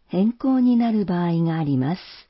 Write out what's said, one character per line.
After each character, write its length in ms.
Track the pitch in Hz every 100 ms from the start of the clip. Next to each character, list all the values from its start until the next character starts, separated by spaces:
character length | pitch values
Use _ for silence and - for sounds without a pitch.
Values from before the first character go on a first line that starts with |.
| -
変 260 | 175 214
更 280 | 240 262 262
に 160 | 247 240
な 140 | 233
る 140 | 214
場 200 | 180 175
合 180 | 175 165
が 160 | 165 160
あ 60 |
り 120 | 143 131
ま 200 | 131 185
す。 40 | - - -